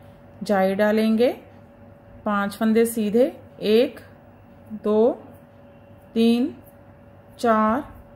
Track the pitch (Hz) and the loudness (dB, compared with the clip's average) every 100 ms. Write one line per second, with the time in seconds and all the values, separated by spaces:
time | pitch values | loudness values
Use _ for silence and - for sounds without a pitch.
0 | - - - - - 196 190 196 214 220 | -20 -20 -20 -12 -2 0 0 0 0 2
1 | 220 220 247 - - - - - - - | 0 2 0 -2 -10 -20 -20 -20 -20 -20
2 | - - 214 202 202 - 220 220 233 233 | -20 -12 -6 -4 -4 -2 0 2 0 0
3 | 208 220 285 - - - 196 220 277 - | -2 2 0 -2 -18 -8 0 2 2 -4
4 | - - - - - - - 214 208 214 | -20 -20 -20 -20 -20 -20 -18 -8 -2 2
5 | 233 - - - - - - - - - | 2 0 -10 -20 -20 -20 -20 -20 -20 -20
6 | - 226 233 233 285 - - - - - | -8 0 2 2 -2 -6 -20 -20 -20 -20
7 | - - - - 240 220 214 247 294 - | -20 -20 -20 -4 0 2 2 -2 -6 -16
8 | - | -20